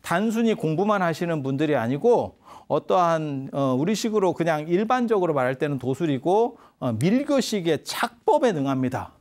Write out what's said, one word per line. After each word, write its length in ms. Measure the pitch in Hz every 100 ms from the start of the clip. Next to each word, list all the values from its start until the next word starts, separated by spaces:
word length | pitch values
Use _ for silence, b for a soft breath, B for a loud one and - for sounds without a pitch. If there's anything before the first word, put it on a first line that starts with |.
단순히 520 | - 170 220 220 226
공부만 480 | 208 160 156 208 202
하시는 420 | 175 160 170 160
분들이 320 | 135 135 151
아니고 640 | 139 113 139 233 214 104 - B B -
어떠한, 840 | 151 - 190 175 165 151 139 135
어, 220 | 143 135 127
우리식으로 540 | 170 208 233 214 190
그냥 340 | - 170 151 151
일반적으로 680 | 175 220 254 233 214 175
말할 220 | 143 127
때는 240 | 135 151 139
도술이고, 800 | 123 135 170 131 160 202 240 - B B
어, 120 | 135
밀교식의 920 | 110 160 247 285 277 - 208 165 147
착법에 680 | - - - - - 285 254
능합니다. 640 | 160 135 131 127 113 95 _